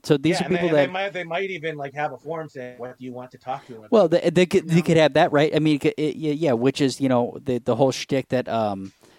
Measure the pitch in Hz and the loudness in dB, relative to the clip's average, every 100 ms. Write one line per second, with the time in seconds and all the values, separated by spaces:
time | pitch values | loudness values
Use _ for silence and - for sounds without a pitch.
0 | - 147 151 185 175 175 175 151 160 185 | 0 2 2 0 0 0 2 2 2 0
1 | 196 180 170 170 196 180 156 151 139 135 | -6 -6 -6 -6 -4 -6 -8 -8 -10 -6
2 | 151 131 143 160 151 139 123 123 123 123 | -6 -6 -10 -10 -10 -12 -14 -12 -16 -14
3 | 127 123 127 - - 135 - 117 - 226 | -14 -14 -16 -14 -10 -10 -12 -18 0 2
4 | 175 170 - 165 180 190 165 165 - 160 | 4 2 2 2 2 2 2 2 4 4
5 | 156 139 165 147 151 156 156 147 156 - | 4 4 4 4 2 2 2 2 0 0
6 | 151 - 151 147 160 117 127 - 139 120 | -2 -2 -4 0 0 2 2 2 0 0
7 | 135 123 120 - - 123 120 117 135 - | 0 2 0 -6 -6 -4 -2 2 2 0
8 | - 135 123 127 - 113 107 98 95 _ | -4 -4 -2 -4 -2 -2 -2 -4 -10 _
9 | _ | _